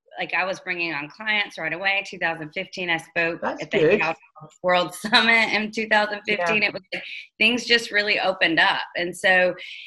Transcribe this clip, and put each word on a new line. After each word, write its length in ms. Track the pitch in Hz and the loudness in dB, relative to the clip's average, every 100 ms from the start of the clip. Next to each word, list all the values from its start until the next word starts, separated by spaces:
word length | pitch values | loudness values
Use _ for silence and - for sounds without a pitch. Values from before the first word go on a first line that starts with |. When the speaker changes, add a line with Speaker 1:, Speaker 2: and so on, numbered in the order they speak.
| _ - | _ -10
Speaker 1:
like, 160 | 170 | -4
I 100 | 170 | -2
was 160 | 185 185 | -2 -4
bringing 320 | 185 175 170 143 | -6 -6 -4 -6
on 120 | 151 | -10
clients 500 | - 220 208 202 - | -10 -4 -2 -2 -6
right 140 | 160 | -6
away. 300 | 165 196 196 196 | -2 -2 -2 -4
Two 100 | 180 | -4
thousand 320 | 170 160 151 | -4 -4 -8
fifteen, 380 | 190 185 - 175 | -8 -10 -6 -4
I 80 | 165 | -4
spoke 440 | - - 165 170 | -2 -2 -2 -2
Speaker 2:
That's 200 | 233 294 | -6 -6
Speaker 1:
at 80 | 226 | -4
the 80 | 165 | 2
Speaker 2:
good. 220 | 160 214 | 4 4
Speaker 1:
Health 160 | 160 165 _ - 156 _ | 2 -4 _ -20 -20 _
World 320 | 180 180 165 - | 2 2 2 -4
<laughs> 60 | |
Summit 500 | 220 233 226 226 220 | 2 4 6 4 2
in 160 | 208 214 | 0 -2
two 160 | 226 214 | -6 0
thousand 340 | 214 208 208 214 | 2 0 -4 -4
fifteen. 380 | 202 170 175 | -2 0 2
Speaker 2:
Yeah. 60 | 208 | 0
Speaker 1:
It 40 | |
was 80 | 190 - | -2 -10
like, 120 | 180 - - - - | -12 -12 -16 -16 0
things 280 | 220 240 226 | 2 2 2
just 260 | 233 - | 2 2
really 280 | 208 208 202 | 0 0 2
opened 400 | 190 190 175 160 | 0 2 2 4
up. 220 | 190 135 - - | 4 2 -4 -4
And 200 | 175 180 | -6 0
so 380 | 190 185 180 175 - - | 4 4 4 0 -10 -16